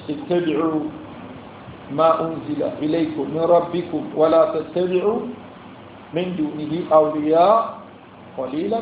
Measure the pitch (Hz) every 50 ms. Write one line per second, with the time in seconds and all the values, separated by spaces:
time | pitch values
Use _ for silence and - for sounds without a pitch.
0 | - - 147 139 - - 175 175 175 160 143 147 160 160 156 156 - - - -
1 | - - - - - - - - - - - - - - - - - - 139 151
2 | 160 165 160 160 165 165 160 143 123 151 147 143 - 143 - - 147 151 160 165
3 | 156 151 - 139 139 139 151 160 165 165 175 165 - - 165 175 170 - 156 147
4 | 127 - - 143 156 160 160 165 156 - - 160 - - - 175 180 180 185 180
5 | 185 208 233 240 - - - - - - - - - - - - - - - -
6 | - - 147 165 185 185 175 156 151 147 151 151 151 147 156 175 175 - 156 156
7 | 151 151 156 151 147 151 156 165 175 196 220 226 226 - - - - - - -
8 | - - - - - - - - 127 131 135 156 185 202 226 226